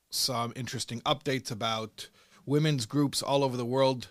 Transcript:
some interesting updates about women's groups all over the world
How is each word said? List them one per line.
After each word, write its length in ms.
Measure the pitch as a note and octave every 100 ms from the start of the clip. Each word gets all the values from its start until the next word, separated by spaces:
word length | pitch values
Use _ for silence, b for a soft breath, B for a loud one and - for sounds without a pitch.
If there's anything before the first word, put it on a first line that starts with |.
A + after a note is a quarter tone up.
| _
some 460 | - - A#2+ A#2+ C3
interesting 460 | A#2+ B2+ - A#2
updates 480 | D3 D3 C#3+ C3 -
about 580 | G#2 A2+ A2+ A2 - - b b b -
women's 400 | D3 D#3 C#3+ G#2+
groups 340 | C#3+ C#3+ -
all 240 | - C#3+
over 140 | C#3 B2
the 80 | A#2+
world 420 | C3 C3+ B2+ G2+